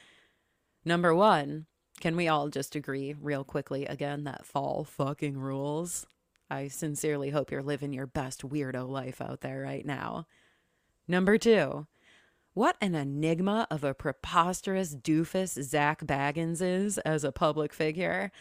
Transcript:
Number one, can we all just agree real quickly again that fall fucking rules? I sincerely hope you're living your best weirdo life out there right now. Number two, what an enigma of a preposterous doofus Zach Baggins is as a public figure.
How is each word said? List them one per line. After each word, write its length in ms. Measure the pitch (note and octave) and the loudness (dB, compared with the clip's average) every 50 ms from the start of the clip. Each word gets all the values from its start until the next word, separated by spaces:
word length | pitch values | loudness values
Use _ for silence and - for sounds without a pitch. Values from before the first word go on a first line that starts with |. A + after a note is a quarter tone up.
| - - _ _ _ _ _ _ _ _ _ _ _ _ _ _ - | -20 -20 _ _ _ _ _ _ _ _ _ _ _ _ _ _ 0
Number 320 | E3 E3+ F3 F3+ E3+ E3 | 0 2 4 6 6 6
one, 500 | F3 G#3 A3 F#3 D3+ C#3+ C#3+ D3 D#3 D#3 - _ _ _ _ - - | 8 8 6 6 4 2 -2 -6 -8 -10 -12 _ _ _ _ -10 -4
can 160 | - E3 E3 | -2 0 0
we 120 | F3 F3 | 2 2
all 220 | D#3+ D#3 D3 C#3+ D3+ | 4 2 2 2 0
just 260 | - C#3 C#3 - - | -2 -4 -6 -4 -6
agree 400 | D3+ C#3 C#3+ C3+ C#3 C3+ C#3 D3 D3 | -6 -6 -4 -4 -4 -4 -6 -8 -6
real 260 | D3 D3 C#3+ C3+ C#3 | -4 -4 -2 -2 -4
quickly 400 | - - D3 - - C#3 C3+ C#3 | -4 -4 -6 -4 -4 -4 -4 -4
again 380 | - - - C#3+ C#3+ C#3+ D3 D3 | -6 -6 -4 -4 -4 -4 -4 -6
that 200 | C#3 - - - | -6 -8 -10 -10
fall 380 | - - C#3 C#3 C#3 - - D3+ | -6 -4 -2 -2 -2 -2 -4 -6
fucking 560 | - - - C#3+ C3+ D3 - D#3 C#3+ C#3 C3+ | -6 -4 -2 -2 -2 -2 -2 -4 -4 -4 -4
rules? 680 | C3+ C3+ C3+ C3+ C#3 D3 D3+ D#3+ F3 F3 - - - - _ _ _ _ _ _ _ - | -6 -4 -4 -4 -2 -2 -2 -4 -4 -4 -6 -8 -10 -12 _ _ _ _ _ _ _ -8
I 160 | C#3+ C#3 C#3 | -8 -6 -6
sincerely 640 | C#3 - - E3 D3+ D3 - - D#3 D3 C#3+ C#3 C#3 | -8 -6 -6 -4 -4 -2 -2 0 0 0 0 0 0
hope 180 | D3 D3 C3 - | 0 0 0 0
you're 140 | C#3+ C#3 C3+ | -2 -4 -2
living 300 | C#3+ C#3+ C3+ C#3+ C#3 C#3 | -2 -2 -2 -4 -4 -4
your 120 | B2+ C#3 | -6 -6
best 420 | B2+ - D3+ C3 C3 - - - | -4 -4 -4 -4 -4 -6 -10 -8
weirdo 400 | B2+ D3 D3+ C#3 C3 B2+ B2 B2+ | -4 -4 -2 -2 -2 -4 -4 -4
life 340 | C3 C3+ C3+ B2+ C3 C3 - | -4 -6 -6 -6 -6 -8 -8
out 200 | B2 - C3+ - | -8 -8 -8 -8
there 200 | - C3 C3+ C3+ | -8 -8 -6 -6
right 240 | C3+ C3+ C#3 C#3 - | -6 -6 -6 -6 -6
now. 420 | D3 C3+ - - - - - D#3+ - _ _ _ _ _ _ _ _ _ _ _ _ _ _ _ | -6 -6 -6 -6 -6 -6 -8 -10 -12 _ _ _ _ _ _ _ _ _ _ _ _ _ _ _
Number 320 | - F3 F3+ F#3 F#3+ G#3+ A3 | 0 2 4 6 6 4 6
two, 480 | - A3+ A3 F#3+ D3 C3+ C#3 D3 D#3 - _ _ _ _ - - _ _ _ _ _ _ - | 6 6 6 6 6 2 -2 -6 -8 -12 _ _ _ _ -20 -20 _ _ _ _ _ _ -2
what 240 | F#3 B3 E4+ F#4 - | 2 2 2 2 2
an 160 | G#3 F#3+ E3+ | 0 0 0
enigma 720 | D3+ C#3 C#3 C#3 D3 D#3 D#3+ E3 E3 F#3 G3+ G#3 A3+ - - | 0 -2 -2 0 0 2 2 2 2 2 2 2 0 0 0
of 140 | D#3 D3 D3 | -2 -2 0
a 100 | C#3 C3+ | -2 -2
preposterous 1000 | - - D3 - - - - E3+ F3 E3+ F3+ F3+ - - G3+ F#3+ F#3+ F#3+ D3+ D3 | -2 -2 -4 -4 -4 -6 2 4 4 4 4 0 -2 -2 -2 0 0 0 -2 -6
doofus 680 | B2+ - D#3+ D#3 D#3 E3 - - F#3+ F#3+ F3 - - | -4 0 2 2 4 2 2 0 -2 -2 -2 -4 -6
Zach 440 | C#3 B2 D3+ C#3+ D3 D3 D#3 - - | -4 0 2 4 4 4 2 0 -2
Baggins 560 | - C#3 C#3 C#3 D3 C#3+ E3 E3 E3 E3+ D#3+ | -2 0 0 0 0 0 0 -2 -2 0 0
is 360 | F#3 F3+ F3+ F#3 G3+ G#3 G3+ - | 0 2 2 2 0 0 -2 0
as 260 | - D#3 D#3 D3 D3+ | 0 0 2 2 0
a 80 | C#3 - | -2 0
public 400 | - F3 D3+ D3 D#3 D3+ D3+ - | 2 2 2 4 2 -2 -2 -2
figure. 580 | - D#3 D#3 D#3 F#3 F3 E3 F3 F#3 G3 F#3+ - - | -2 -2 -2 0 0 -2 -2 0 -2 -4 -6 -8 -12